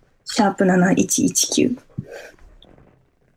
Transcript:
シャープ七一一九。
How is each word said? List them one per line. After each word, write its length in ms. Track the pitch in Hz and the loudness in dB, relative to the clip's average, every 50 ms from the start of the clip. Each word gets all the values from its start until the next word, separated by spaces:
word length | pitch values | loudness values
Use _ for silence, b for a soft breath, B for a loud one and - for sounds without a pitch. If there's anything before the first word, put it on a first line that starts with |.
| _ _ _ _ _ | _ _ _ _ _
シ 160 | - - - | -6 -2 0
ャ 80 | 220 196 | 0 0
ー 40 | 190 | 2
プ 80 | - 202 | 2 2
七 260 | 185 185 180 180 190 185 | 2 4 4 4 2 2
一 320 | - 202 180 - - - | 2 0 0 0 0 0
一 240 | - - - - - | 0 0 -2 -2 -2
九。 260 | - - - 247 247 - - _ _ - B B B B B B B _ - - - - - - - - - _ _ _ _ _ _ _ _ _ _ | 0 0 0 0 -2 -6 -10 _ _ -14 B B B B B B B _ -20 -20 -20 -20 -20 -20 -20 -20 -20 _ _ _ _ _ _ _ _ _ _